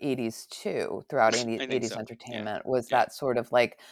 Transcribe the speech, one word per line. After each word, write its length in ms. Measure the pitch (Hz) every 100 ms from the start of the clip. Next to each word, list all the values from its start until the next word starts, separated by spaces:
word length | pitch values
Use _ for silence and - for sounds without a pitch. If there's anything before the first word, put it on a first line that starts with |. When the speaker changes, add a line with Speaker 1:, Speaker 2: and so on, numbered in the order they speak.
Speaker 1:
eighties 440 | 143 131 113 - -
too, 580 | - 214 151 80 95 -
throughout 240 | 143 110
Speaker 2:
<sniffs> 0 |
Speaker 1:
eighty, 280 | 113 117 113
Speaker 2:
I 40 | 131
think 180 | 131 117
Speaker 1:
eighties 100 | 107
Speaker 2:
so. 60 | 107 117 -
Yeah. 180 | 110 107
Speaker 1:
entertainment, 180 | 104 -
was 240 | 127 117
Speaker 2:
Yeah. 80 | 127
Speaker 1:
that 160 | -
sort 240 | - 139 120
of, 160 | 113
like, 260 | 120 117 - -